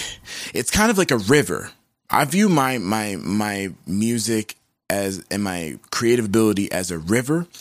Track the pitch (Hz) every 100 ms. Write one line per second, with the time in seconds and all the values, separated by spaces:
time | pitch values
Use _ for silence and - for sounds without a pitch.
0 | - - - - - - - - 220 196
1 | 180 123 98 147 107 69 - - _ _
2 | - 113 143 180 214 160 131 127 92 110
3 | 104 95 - 104 104 101 98 - - 98
4 | 113 117 107 110 104 - _ _ - 101
5 | 98 95 - 101 101 87 80 64 - -
6 | 117 123 110 107 110 101 101 90 90 85
7 | 80 117 123 160 175 -